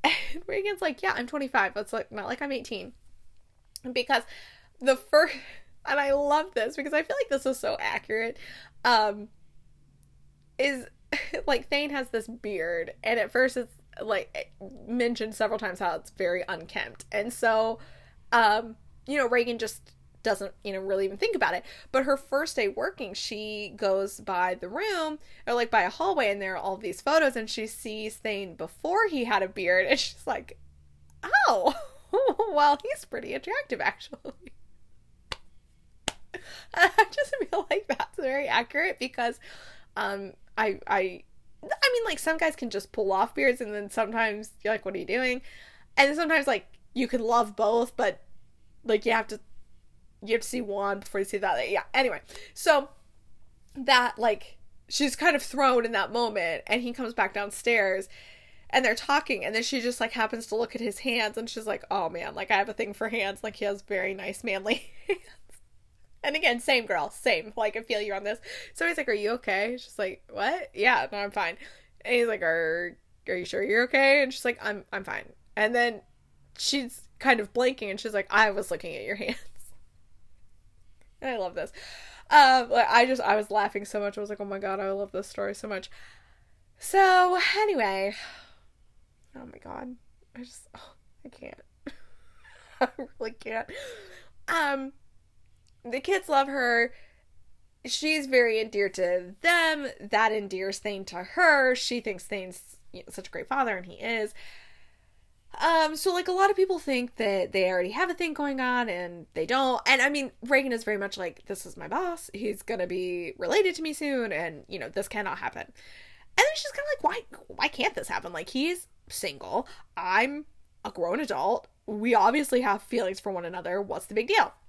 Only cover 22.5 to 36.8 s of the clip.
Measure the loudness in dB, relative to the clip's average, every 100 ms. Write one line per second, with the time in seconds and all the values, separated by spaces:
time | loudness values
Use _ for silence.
22.5 | 0 0 0 -4 -4 -10 -8 -8 -6 -6
23.5 | -8 -8 -2 0 2 0 -6 -4 0 0
24.5 | 0 -6 -4 -2 -2 -2 -6 -12 -14 -2
25.5 | 0 2 2 2 0 0 2 2 0 -4
26.5 | -4 -4 -4 -6 -4 2 4 4 2 -6
27.5 | -6 -6 -8 -10 -8 -8 -6 -6 -4 -6
28.5 | -8 -10 -6 -2 2 2 2 2 2 2
29.5 | -2 2 4 4 2 0 -6 -6 -6 -6
30.5 | -20 -20 -20 -20 -20 -20 -12 2 4 6
31.5 | 4 2 0 -10 -18 -2 2 2 2 0
32.5 | 4 6 4 0 -8 -6 -10 -6 -8 -4
33.5 | -6 -4 -2 -2 -4 -16 -16 -16 -16 -20
34.5 | -20 -20 -20 -20 -20 _ -20 _ -14 -14
35.5 | -20 _ _ -20 -8 -8 -8 -16 -16 -16
36.5 | -18 -10 4